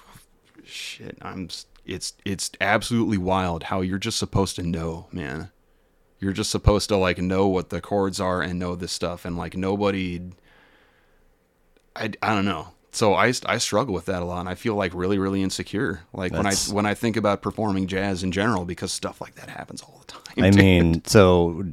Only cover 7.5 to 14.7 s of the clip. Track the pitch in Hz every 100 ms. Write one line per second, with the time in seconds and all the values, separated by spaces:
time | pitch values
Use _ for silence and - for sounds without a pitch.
7.5 | 92 87 87 - 101 98 90 92 90 82
8.5 | 87 90 90 87 - 85 87 92 87 82
9.5 | 92 95 101 101 98 90 87 90 - _
10.5 | _ _ _ _ _ _ _ _ _ _
11.5 | _ _ _ _ - 110 - 101 104 98
12.5 | 82 73 - _ - 110 90 113 127 -
13.5 | 110 - 104 - 92 92 90 87 87 90
14.5 | 90 117